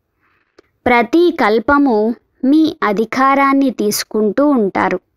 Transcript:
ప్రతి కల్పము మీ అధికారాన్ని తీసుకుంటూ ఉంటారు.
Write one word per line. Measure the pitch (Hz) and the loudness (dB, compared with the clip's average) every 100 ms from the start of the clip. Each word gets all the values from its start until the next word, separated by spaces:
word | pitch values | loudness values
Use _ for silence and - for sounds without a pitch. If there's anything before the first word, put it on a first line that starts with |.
| _ _ _ _ _ _ _ _ 247 | _ _ _ _ _ _ _ _ -4
ప్రతి | 240 233 330 349 339 | -2 0 0 0 0
కల్పము | 208 226 254 285 277 214 220 240 _ _ 254 | -2 0 0 0 2 0 -2 -6 _ _ 0
మీ | 311 311 - | 2 0 -2
అధికారాన్ని | 208 208 220 254 269 277 277 277 269 | -4 -2 -4 0 0 2 2 2 0
తీసుకుంటూ | - 208 - - 214 214 190 294 | -2 -4 -4 -6 -2 0 2 2
ఉంటారు. | 262 190 196 190 180 - | 2 0 0 -2 -2 -8